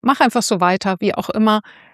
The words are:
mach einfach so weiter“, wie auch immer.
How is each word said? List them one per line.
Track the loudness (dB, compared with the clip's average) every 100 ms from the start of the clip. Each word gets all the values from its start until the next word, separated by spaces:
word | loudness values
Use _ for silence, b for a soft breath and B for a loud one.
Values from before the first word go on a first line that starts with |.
mach | 0 2
einfach | 2 0
so | -2 0
weiter“, | 0 0 -2 -2
wie | -2 -4
auch | -4
immer. | 0 2 0 -2 b b